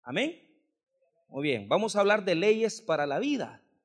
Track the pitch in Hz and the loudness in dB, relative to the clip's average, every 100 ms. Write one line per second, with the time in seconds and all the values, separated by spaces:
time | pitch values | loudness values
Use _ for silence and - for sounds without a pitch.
0 | 120 156 302 - _ _ _ _ _ _ | -8 -4 -4 -6 _ _ _ _ _ _
1 | _ _ _ 135 151 117 101 170 214 202 | _ _ _ -6 -2 -2 0 0 0 2
2 | 202 208 190 165 202 220 220 - - 151 | 2 2 2 2 2 2 2 -2 -4 -2
3 | 143 143 277 269 117 - _ _ | 0 -2 -2 -4 -6 -14 _ _